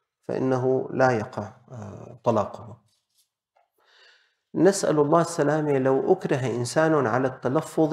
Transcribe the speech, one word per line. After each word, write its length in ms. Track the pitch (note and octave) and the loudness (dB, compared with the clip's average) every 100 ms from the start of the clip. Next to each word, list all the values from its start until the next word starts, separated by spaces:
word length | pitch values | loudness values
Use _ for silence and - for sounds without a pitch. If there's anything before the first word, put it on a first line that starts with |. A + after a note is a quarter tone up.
| _ _ - | _ _ -8
فإنه 640 | - C3 C3 B2+ C3 - | -4 0 0 0 -2 -2
لا 180 | - C3 | 2 2
يقع، 420 | A#2+ G#2 - G#2 - - | 2 -4 -8 -12 -12 -20
آه، 480 | B2 G2+ G2 - A#2+ | -16 -16 -16 -18 -8
طلاقه. 580 | - G#2+ F#2+ - G#2+ - _ _ _ _ _ _ _ _ _ _ _ _ _ _ _ _ _ - | -2 0 -2 -6 -18 -20 _ _ _ _ _ _ _ _ _ _ _ _ _ _ _ _ _ 2
نسأل 440 | E3 G3 - D3+ | 2 2 0 2
الله 220 | C#3+ E3 | 4 4
السلامة، 560 | E3 - C#3+ D3+ D3+ C#3 | 2 0 0 0 0 0
لو 360 | C3 C3+ - | 2 2 2
أكره 320 | F#3 E3+ D3 B2+ | 0 0 -2 -2
إنسان 600 | A#2 A#2+ - D#3+ D#3 B2+ | -4 -2 0 2 4 2
على 200 | A#2 C3 | 0 -2
التلفظ 640 | C3 B2 C#3 D#3 - D#3+ | -2 -2 -2 -2 0 2